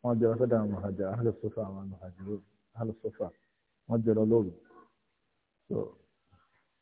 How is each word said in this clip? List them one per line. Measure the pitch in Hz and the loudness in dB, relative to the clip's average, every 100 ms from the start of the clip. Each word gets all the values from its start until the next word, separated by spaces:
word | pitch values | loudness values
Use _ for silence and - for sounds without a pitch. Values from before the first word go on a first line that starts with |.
wọ́n | 123 113 | 0 4
jẹ | 113 | 4
lọ | 113 | 4
sọ́dọ̀ | 123 117 | 4 2
àwọn | 107 | 2
muhajir, | 98 98 95 95 | -2 -4 -2 -2
ahlu | 113 117 | 0 0
sufa, | - 107 113 | 0 -4 -6
àwọn | 101 98 98 | -6 -8 -12
muhajirun, | 95 92 87 95 104 - _ _ | -12 -14 -12 -8 -8 -10 _ _
ahlu | 117 113 | -8 -6
sufa. | 110 110 - 90 - _ _ _ _ - | -6 -8 -8 -10 -12 _ _ _ _ -2
Wọ́n | 117 | 0
jẹ | 113 | 2
lọ | 107 | 4
lóru. | 107 117 101 - - - - _ _ _ _ _ _ _ - | 6 4 2 -4 -18 -20 -20 _ _ _ _ _ _ _ -6
So, | 52 - - _ _ _ _ _ _ _ _ | -4 -4 -8 _ _ _ _ _ _ _ _